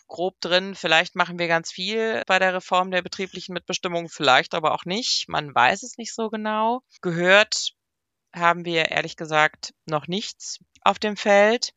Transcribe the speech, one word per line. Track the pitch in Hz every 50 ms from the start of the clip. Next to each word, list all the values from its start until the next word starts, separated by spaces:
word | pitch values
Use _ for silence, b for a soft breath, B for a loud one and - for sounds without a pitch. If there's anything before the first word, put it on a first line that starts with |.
| _ -
grob | - - 175 190 - _
drin, | - - 175 180 190 196 190
vielleicht | - - 165 160 160 180 175 -
machen | 190 175 175 175 175
wir | 175 165
ganz | 165 165 165 -
viel | - - 185 196 220 226 220 226 220 117 - -
bei | 190 185
der | 190 185 180
Reform | 185 - - 190 180 185 190
der | 185 180
betrieblichen | 175 - - - 190 180 - 185 - - 180
Mitbestimmung, | 180 - - 180 - - 185 175 170 170 160
vielleicht | - - 156 131 127 139 165 - -
aber | 175 156 151 123
auch | - -
nicht. | 170 185 220 254 - - - - -
Man | 165 156 151 147 127
weiß | 120 120 127 180 202 -
es | 240 - -
nicht | 226 214 -
so | - 226 214
genau. | 220 214 214 214 214 214 220 226 240 262 - _ _ _
Gehört | - 185 170 165 175 180 190 208 214 - - - - - - _ _ _ _ _ _ _ _ _ _ _ -
haben | 175 170 170 170 175 170
wir | 175 170 160 156 -
ehrlich | - 156 156 160 - -
gesagt | 170 151 156 151 151 151 - _ - - - _ _
noch | - 160 151 - -
nichts | 175 202 240 - - - - - - - _ _ _ _
auf | - 196 202 -
dem | - 214 208 -
Feld. | - 214 202 202 202 214 226 247 - - -